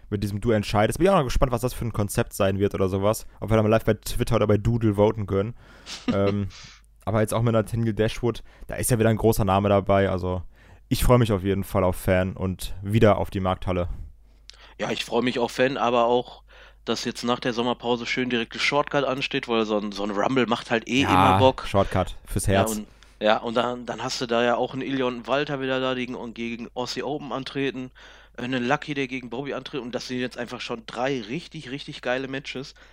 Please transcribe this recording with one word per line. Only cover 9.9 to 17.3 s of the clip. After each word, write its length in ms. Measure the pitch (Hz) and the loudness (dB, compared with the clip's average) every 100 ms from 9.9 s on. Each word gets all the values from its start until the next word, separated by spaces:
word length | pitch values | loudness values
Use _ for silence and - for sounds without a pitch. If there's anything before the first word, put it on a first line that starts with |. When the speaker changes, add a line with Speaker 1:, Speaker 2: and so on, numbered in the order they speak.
| 98 98 | 4 4
Speaker 1:
Also 320 | 92 90 92 - - - - - | 0 -2 -6 -8 -16 -20 -20 -4
ich 160 | - | 0
freue 160 | - 123 | 6 6
mich 120 | 110 | 6
auf 120 | 101 | 2
jeden 200 | 98 95 | 2 0
Fall 200 | 95 104 | 0 2
auf 120 | 92 90 | 2 0
Fan 380 | - 92 95 | 2 2 2
und 400 | - 92 90 - - | -2 -4 -4 -8 -8
wieder 380 | 98 110 110 98 | 0 6 6 6
auf 100 | 90 | 0
die 100 | 98 | -2
Markthalle. 500 | 92 92 - 90 87 - - - - - - - - - | -2 -2 -2 -2 -2 -6 -10 -18 -20 -20 -20 -20 -20 -10
Speaker 2:
Ja, 100 | 101 | -6
ich 160 | 107 - | -6 -2
freue 160 | 117 | 0
mich 160 | 123 123 | 0 -2
auf 140 | 120 | -4
Fan, 260 | - 131 131 | 0 0 2
aber 280 | 117 123 117 | 0 2 4
auch, 380 | 123 - - - - - - | 2 0 -12 -20 -20 -20 -16
dass 220 | - 113 123 | -6 -4 -4
jetzt 180 | - | -6
nach 160 | 120 | -2